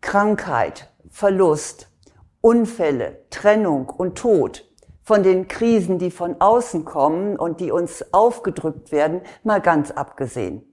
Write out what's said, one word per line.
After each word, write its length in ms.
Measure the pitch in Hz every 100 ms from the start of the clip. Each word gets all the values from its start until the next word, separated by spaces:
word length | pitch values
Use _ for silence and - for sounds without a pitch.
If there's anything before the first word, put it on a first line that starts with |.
Krankheit, 880 | - 202 208 202 180 127 87 - - _ -
Verlust, 760 | - 202 190 180 151 - - - _ _ _ _ _
Unfälle, 760 | 226 240 226 - 165 135 104 - _
Trennung 580 | - 208 214 202 143 131
und 300 | - 180 180
Tod. 500 | 240 202 113 - _ _ _ -
Von 180 | - 214
den 260 | 190 185 185
Krisen, 520 | - 233 226 175 185
die 120 | 180
von 300 | - 175 143
außen 420 | 196 233 240 175
kommen 540 | 156 156 143 160 202 202
und 240 | 170 170
die 100 | 220
uns 420 | 135 175 - -
aufgedrückt 800 | 185 226 233 - - 160 - -
werden, 300 | 151 151 175 - -
mal 180 | 220 208
ganz 300 | 180 160 147
abgesehen. 720 | - 143 - 131 127 95 92 _